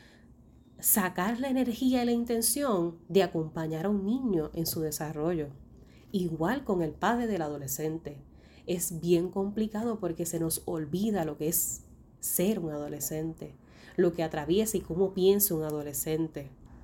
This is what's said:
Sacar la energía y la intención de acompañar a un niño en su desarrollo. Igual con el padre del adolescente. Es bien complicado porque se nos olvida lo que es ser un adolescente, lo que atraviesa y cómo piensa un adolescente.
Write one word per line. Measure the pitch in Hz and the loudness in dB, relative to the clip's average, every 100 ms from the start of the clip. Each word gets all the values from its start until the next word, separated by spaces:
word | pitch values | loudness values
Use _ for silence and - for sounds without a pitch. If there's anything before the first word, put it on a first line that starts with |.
| - - - - - - - - | -20 -20 -20 -20 -20 -20 -20 -4
Sacar | - - 185 175 185 233 | 2 2 2 0 0 0
la | 269 | 0
energía | 262 254 220 254 254 | 0 0 2 2 4
y | 240 | 4
la | |
intención | 240 233 233 226 - 285 196 170 165 - | 2 2 0 0 0 2 2 0 -4 0
de | 175 | 4
acompañar | 175 170 156 165 160 160 180 | 4 2 -4 -4 -4 -2 0
a | |
un | 208 | 0
niño | 196 254 262 180 151 | 0 0 2 0 0
en | - 165 | -2 -2
su | 170 | -2
desarrollo. | 156 151 151 156 156 175 143 139 - - - - - | -2 -2 -6 -2 0 0 -2 -8 -18 -20 -20 -20 -6
Igual | 190 180 160 165 262 | -2 0 0 0 0
con | 277 185 | 0 0
el | 160 | 0
padre | 147 185 240 233 | 0 0 2 0
del | 196 | 0
adolescente. | 151 147 135 - 156 160 151 143 - - - - - | -2 -4 -6 -4 -4 -4 -8 -14 -18 -20 -20 -12 -4
Es | 175 - 165 | -4 -4 -2
bien | 170 175 180 | 4 4 4
complicado | 196 196 202 214 214 233 208 | -2 -2 0 -2 -2 -4 -2
porque | 170 165 170 | -4 -4 -4
se | 170 | -2
nos | 165 165 - | -2 -2 -4
olvida | 170 151 175 214 202 | -4 -2 0 0 2
lo | 160 147 | 0 -2
que | 156 | 0
es | 170 - - - - - - | 0 0 -4 -12 -20 -20 -10
ser | - - 180 220 | -4 0 2 2
un | 165 | -2
adolescente, | 147 147 147 - 156 160 160 151 - - - - - | -4 -6 -6 -4 -4 -4 -6 -12 -16 -20 -20 -6 2
lo | 180 | 2
que | 170 | 4
atraviesa | 160 160 147 185 214 - | -2 -2 2 2 2 0
y | |
cómo | - 165 190 | -2 0 0
piensa | 190 185 202 202 | 4 6 6 4
un | 160 | 0
adolescente. | 156 151 147 143 - 160 160 151 139 - - - | -2 -2 -4 -4 -2 0 0 -4 -12 -14 -20 -20